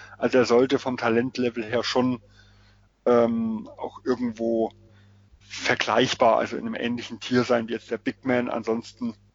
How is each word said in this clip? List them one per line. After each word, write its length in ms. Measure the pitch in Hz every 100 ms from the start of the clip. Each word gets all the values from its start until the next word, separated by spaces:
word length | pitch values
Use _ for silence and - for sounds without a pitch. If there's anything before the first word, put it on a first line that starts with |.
| - -
Also 220 | 123 -
er 60 | 113
sollte 320 | 120 131 135
vom 200 | 131 123
Talentlevel 640 | 120 117 127 - 123 117
her 220 | 107 117 -
schon, 360 | 131 127 123 - _ _ _ _ _ _ _ -
ähm, 640 | 120 117 117 113 110 - -
auch 260 | 135 -
irgendwo 680 | - 123 123 110 113 117 110 - _ _ _ _ _ _
vergleichbar, 960 | - - - 123 - 110 131 - 117 113
also 200 | 113 117
in 80 | 113
einem 100 | 110
ähnlichen 460 | 120 120 - 117
Tier 220 | - 123 120
sein 240 | 120 113
wie 40 |
jetzt 160 | 113 -
der 80 | 110
Big 280 | - - 131
Man. 240 | 123 120
Ansonsten 640 | 117 110 117 - - 117 - _